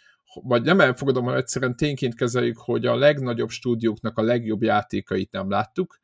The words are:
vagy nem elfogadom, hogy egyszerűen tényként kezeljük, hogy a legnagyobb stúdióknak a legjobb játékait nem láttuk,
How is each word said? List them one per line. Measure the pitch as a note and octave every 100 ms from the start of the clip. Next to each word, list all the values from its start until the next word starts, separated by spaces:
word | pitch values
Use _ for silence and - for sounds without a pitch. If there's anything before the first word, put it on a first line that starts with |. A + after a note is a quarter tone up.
| _ _ _ -
vagy | C3 A#2+
nem | A#2+ F#3+
elfogadom, | C#3 B2 C#3 B2+
hogy | B2 C3
egyszerűen | C3 B2+ B2+ B2
tényként | D3+ C#3 B2+
kezeljük, | A#2 B2 B2 A#2+ A#2
hogy | - A2+ A#2+
a | A#2+
legnagyobb | C#3+ C#3+ B2+ A#2 A2+
stúdióknak | - B2+ A#2 A#2 G#2+ A2+ G#2+
a |
legjobb | A2 A#2+ A2 G#2+
játékait | A2 G#2 - G2+ - G2 G2
nem | G2+ G2
láttuk, | G2 G#2 - F3+ _